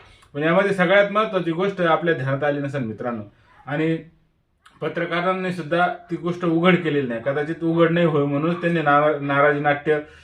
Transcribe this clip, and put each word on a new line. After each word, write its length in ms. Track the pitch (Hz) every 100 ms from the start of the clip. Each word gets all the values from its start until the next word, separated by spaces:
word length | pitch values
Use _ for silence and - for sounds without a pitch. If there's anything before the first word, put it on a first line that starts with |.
| - - _
पण 100 | 143
यामध्ये 280 | 160 180 196
सगळ्यात 400 | 180 175 202 202
महत्त्वाची 400 | 208 214 185 165
गोष्ट 300 | 160 196 190
आपल्या 320 | 170 156 170
ध्यानात 300 | 151 135 135
आली 160 | 147 143
नसेल 240 | 143 139
मित्रांनो, 400 | 110 107 120 113 104 _ _ _ 135
आणि 320 | 147 160 160 - _ _ _ _ _ _ -
पत्रकारांनी 680 | 156 170 170 170 185 185 185
सुद्धा 360 | 180 147 170 175 - -
ती 40 | 165
गोष्ट 300 | 170 - 175
उघड 300 | 165 180 175
केलेली 320 | 156 143 127
नाही, 140 | 113 127
कदाचित 380 | 143 147 160
उघड 280 | 165 165 165
नाही 140 | 170 165
होय 200 | 151 143
म्हणूनच 360 | 143 165 175
त्यांनी 200 | 170 170
नारा-, 380 | 147 143 151 143
नाराजी 400 | 143 139 147 147
नाट्य 400 | 147 143 156 151 151 -